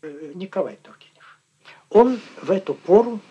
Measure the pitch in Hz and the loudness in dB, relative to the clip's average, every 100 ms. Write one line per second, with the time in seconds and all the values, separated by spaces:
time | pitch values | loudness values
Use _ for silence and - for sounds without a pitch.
0 | 156 143 151 175 196 196 131 - - - | -18 -16 -16 -14 -10 -6 -6 -10 -20 -20
1 | - _ - - _ _ - - - 208 | -20 _ -20 -20 _ _ -20 -20 0 4
2 | 240 240 - - 143 190 - 131 - 196 | 4 0 -10 -10 -4 -4 -4 -6 4 4
3 | 233 220 - | 4 -4 -12